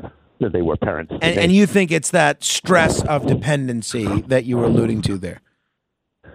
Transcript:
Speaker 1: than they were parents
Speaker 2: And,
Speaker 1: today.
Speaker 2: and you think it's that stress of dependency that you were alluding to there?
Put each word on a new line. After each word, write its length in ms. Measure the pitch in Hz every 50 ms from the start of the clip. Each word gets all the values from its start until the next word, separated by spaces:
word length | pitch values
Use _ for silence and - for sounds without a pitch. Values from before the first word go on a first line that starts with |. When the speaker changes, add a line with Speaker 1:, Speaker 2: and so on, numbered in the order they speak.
| - - - _ _ _ _ -
Speaker 1:
than 100 | - 101
they 100 | 82 90
were 140 | 85 80 76
parents 360 | - - 104 85 78 82 -
Speaker 2:
And, 80 | - -
Speaker 1:
today. 200 | 160 165 180 196
Speaker 2:
and 100 | 170 175
you 140 | 185 202 208
think 260 | 165 - 202 185 156
it's 180 | 165 160 - -
that 320 | - 170 151 147 143 -
stress 640 | - - - - - 175 180 170 160 160 - - -
of 220 | - 151 139 131
dependency 960 | 139 131 127 107 151 147 143 131 127 120 113 104 - - 120 104 101 101 107
that 220 | - 123 131 127 113
you 120 | 127 123 120
were 60 | 117
alluding 360 | 113 113 117 117 113 113 107
to 140 | - 101 98
there? 240 | 92 92 87 87 - _ _ _ _ _ _ _ _ _ _ _ _ _ _ _ _ _ -